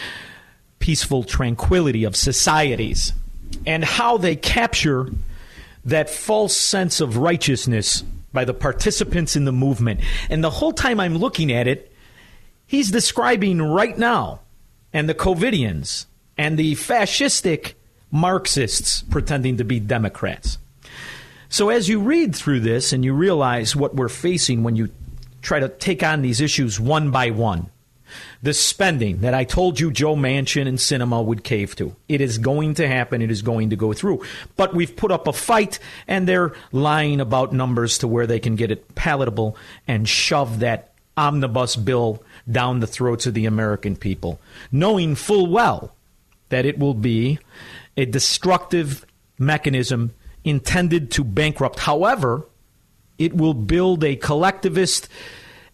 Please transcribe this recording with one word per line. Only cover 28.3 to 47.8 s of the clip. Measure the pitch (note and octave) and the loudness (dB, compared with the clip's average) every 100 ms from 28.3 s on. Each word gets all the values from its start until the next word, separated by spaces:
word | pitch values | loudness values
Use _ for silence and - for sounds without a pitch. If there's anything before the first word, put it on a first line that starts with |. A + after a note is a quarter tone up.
| - | -6
the | C#3 | -2
spending | C#3+ - - F#3+ C#3+ G#2+ F2 | 0 0 2 2 2 0 0
that | A#2+ | 0
I | C3 | 0
told | B2+ F3 F#3 C3 | 0 2 2 2
you | E3 | 0
Joe | A#2 D3+ D3 | 2 2 2
Manchin | C3 C#3 C3 D3 C3+ | 2 0 0 0 0
and | B2+ | 0
Sinema | - C3+ A#2+ A#2 A2 | 0 0 0 0 0
would | A2+ | -2
cave | - A2 G2+ - | -2 -2 -2 -6
to. | F#2 - - | -8 -8 -4
It | C#3+ | 0
is | C3+ A2 | 0 0
going | C3 D3 D#3 D3+ | 0 0 0 0
to | C#3+ | 0
happen. | B2+ A#2 B2 | 0 0 -2
It | A2+ | 0
is | G#2+ | -2
going | A#2 A2+ A2 | -2 0 0
to | G#2 | 0
go | A2 | -2
through. | G#2+ G3 D#3+ - - - - | 0 -2 -2 -4 -14 -10 -2
But | F#3+ F3 | 0 2
we've | F3 - | -2 -2
put | G#3+ | -2
up | F3 D#3 | 0 -2
a | |
fight, | B2+ - A3+ G#3 - - - - | -4 2 2 2 -4 -14 -18 -4
and | F#3+ F#3 | -2 2
they're | F#3 E3+ - - | 2 0 -4 -6
lying | C3 D3+ D3+ D3+ C#3+ | -2 2 2 2 0
about | A#2+ B2+ C3+ | 0 0 2
numbers | C3 B2+ A#2 A#2 - | 0 0 0 0 0
to | A#2+ | 0
where | A#2 A#2 | 0 2
they | A2+ | 0
can | A#2+ A2 | 0 0
get | A2+ | 0
it | A2 - | -2 -6
palatable | - E3+ C#3 B2 G#2+ A2 - - - - | -4 0 0 0 0 -2 -4 -16 -12 -2
and | A2+ G#2+ | 0 0
shove | - - D3+ B2+ A2 | 0 2 0 0 0
that | A#2+ A2+ - _ _ - | -2 -2 -6 _ _ -2
omnibus | D3 C#3+ C3 B2 B2 A#2+ | 0 2 0 0 0 0
bill | A2 B2 A#2 G#2+ - - - | 0 2 0 -2 -10 -16 -2
down | B2 B2 B2+ | 0 2 0
the | A2+ | -2
throats | - B2 A#2 B2 | -2 -2 0 -2
of | |
the | A2 A2 | 0 0
American | G#2+ G#2+ G#2 G2+ F#2+ | 2 0 -2 -4 -4
people, | G2 F#2 F2 D2 - - - | -4 -4 -6 -8 -14 -20 -4
knowing | C3+ F#3+ G3+ D#3+ C#3+ | 2 2 2 0 -2
full | - G#3 F3 | 2 2 4
well | G#3 G#3+ G#2 - - _ _ _ _ _ | 4 4 0 -6 -18 _ _ _ _ _
that | B2+ C3+ | 0 0
it | D3 | 2
will | C#3+ | 0
be | A2+ A#2 A2+ B2 D3+ - - - - | 0 0 2 2 -2 -6 -20 -20 -20